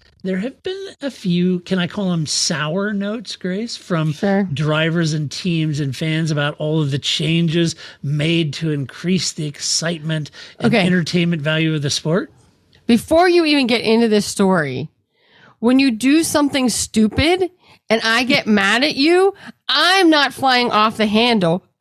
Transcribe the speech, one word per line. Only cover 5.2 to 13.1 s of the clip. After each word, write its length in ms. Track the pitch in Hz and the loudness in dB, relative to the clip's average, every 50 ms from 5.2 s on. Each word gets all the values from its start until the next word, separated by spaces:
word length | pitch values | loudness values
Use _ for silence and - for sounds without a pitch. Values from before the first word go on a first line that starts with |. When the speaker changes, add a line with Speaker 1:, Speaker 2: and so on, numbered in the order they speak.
| 151 131 | -4 -6
Speaker 1:
teams 480 | - - - 180 170 160 156 156 143 151 | -8 -6 -4 -2 -2 0 0 -2 -2 -2
and 140 | 147 139 127 | -4 -4 -4
fans 340 | - 165 156 156 160 165 151 | -4 -4 -2 -2 -2 -2 0
about 260 | 160 147 147 151 - - | 0 0 -2 -2 -4 -4
all 240 | 151 151 160 160 | -4 -2 0 0
of 80 | 151 139 | 0 0
the 80 | 143 - | -2 -4
changes 760 | - - - - 151 156 165 170 170 160 151 170 170 160 160 - - - - - | -4 -4 -4 -2 0 0 0 2 2 2 2 0 0 0 -2 -6 -12 -20 -16 -10
made 500 | - 139 151 147 151 165 170 170 165 147 - | -6 -4 -2 -2 0 0 0 0 0 -2 -4
to 160 | - 165 156 | -4 -4 -4
increase 600 | 151 143 135 - - - - 175 190 180 - - | -4 -4 -6 -8 -10 -6 -2 -2 -2 0 -2 -4
the 140 | - - 151 | -6 -8 -8
excitement 840 | 147 143 - - - - - 160 170 175 156 151 160 160 156 143 - - - - - - - | -8 -8 -8 -6 -4 -4 -2 -2 -4 -4 -6 -6 -4 -4 -4 -6 -8 -12 -18 -20 -20 -8 -2
and 160 | - 220 226 | 0 2 2
Speaker 2:
Okay. 100 | 214 175 | 2 2
Speaker 1:
entertainment 540 | 180 180 180 156 - - 175 170 170 170 151 | 2 2 0 0 0 0 0 0 0 0 -2
value 320 | 139 156 156 160 160 160 156 | -2 -2 0 0 0 0 -2
of 80 | 151 | -2
the 80 | 143 143 | -2 -4
sport? 420 | - - - 151 160 214 320 - _ _ _ _ _ _ _ _ _ _ _ | -4 -4 -2 -2 -2 -2 -2 -6 _ _ _ _ _ _ _ _ _ _ _
Speaker 2:
Before 420 | - 233 214 - - | 2 2 2 2 2